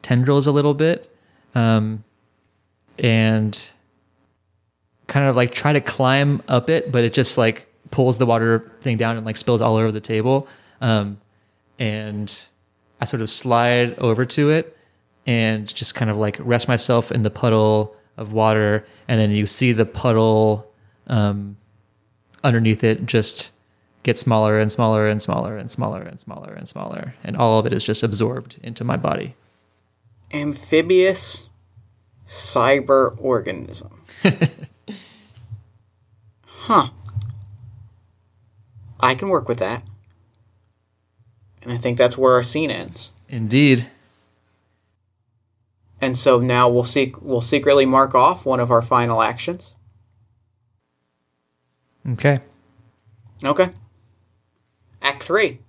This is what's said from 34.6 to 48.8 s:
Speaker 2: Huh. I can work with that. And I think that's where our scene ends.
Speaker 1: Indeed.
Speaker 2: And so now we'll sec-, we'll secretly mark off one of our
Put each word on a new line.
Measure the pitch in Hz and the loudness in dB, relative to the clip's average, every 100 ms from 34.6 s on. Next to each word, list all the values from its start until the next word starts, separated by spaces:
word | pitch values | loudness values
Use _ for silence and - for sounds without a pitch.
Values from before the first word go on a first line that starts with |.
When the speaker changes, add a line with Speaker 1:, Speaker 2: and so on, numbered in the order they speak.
| - _ - 202 - - _ - - - _ _ _ _ _ _ _ _ _ - - | -20 _ -20 -18 -20 -20 _ -20 -20 -20 _ _ _ _ _ _ _ _ _ -18 0
Speaker 2:
Huh. | 208 123 - - - - - - - - - - _ _ _ _ _ _ _ _ - - - | 2 2 -8 -14 -12 -12 -14 -20 -20 -20 -20 -20 _ _ _ _ _ _ _ _ -20 -20 -2
I | 127 | -2
can | 131 196 | 0 -2
work | 175 117 | -2 -2
with | 117 | -4
that. | 92 123 - - _ _ _ _ _ _ _ _ _ _ _ _ _ _ _ _ 120 | -4 -6 -12 -20 _ _ _ _ _ _ _ _ _ _ _ _ _ _ _ _ -10
And | |
I | 120 | -6
think | 123 120 | -4 2
that's | 123 131 | 2 4
where | 131 | 4
our | 127 | 4
scene | 123 151 156 | 2 -4 -4
ends. | 98 90 - - _ _ | -6 -10 -14 -18 _ _
Speaker 1:
Indeed. | 123 110 127 143 127 123 _ _ _ _ _ _ _ _ _ _ _ _ _ _ _ _ _ _ _ _ _ | -8 0 2 4 4 0 _ _ _ _ _ _ _ _ _ _ _ _ _ _ _ _ _ _ _ _ _
Speaker 2:
And | 131 123 | -6 0
so | 143 123 | 4 4
now | 123 123 123 | 4 4 4
we'll | 120 | 4
sec-, | 120 139 131 - | 0 -2 -2 -6
we'll | - 120 | -4 -4
secretly | 117 147 139 143 | 0 0 4 4
mark | 135 131 135 | 4 4 4
off | 127 139 185 135 | 4 4 2 -2
one | 127 | -2
of | 120 | 2
our | 117 | 2